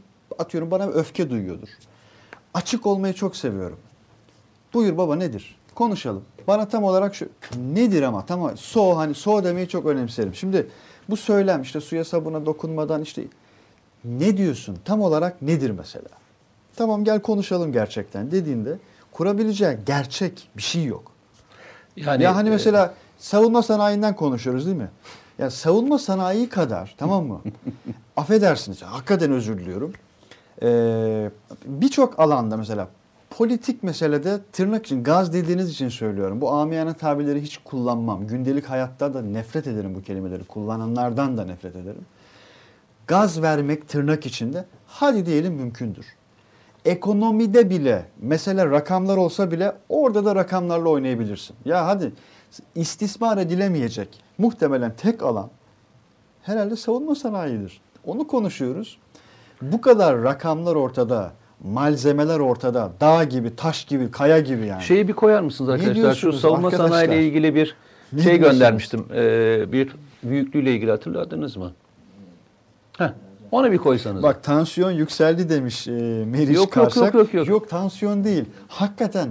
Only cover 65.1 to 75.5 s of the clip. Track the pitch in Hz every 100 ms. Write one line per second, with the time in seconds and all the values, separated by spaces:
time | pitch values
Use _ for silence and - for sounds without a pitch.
65.1 | 208 214 214 156 - 131 131 196 220 220
66.1 | 131 160 139 156 165 180 180 165 170 165
67.1 | 160 156 151 156 147 151 - _ - -
68.1 | 139 175 170 156 131 120 110 - 113 -
69.1 | - 117 113 113 113 101 127 135 - -
70.1 | - 120 139 135 147 135 117 110 107 -
71.1 | 170 170 156 143 101 87 - _ _ -
72.1 | 101 92 87 _ _ _ _ _ - 160
73.1 | - - - - 247 262 180 143 123 113
74.1 | 98 147 - - 147 160 170 185 170 156
75.1 | - 160 165 170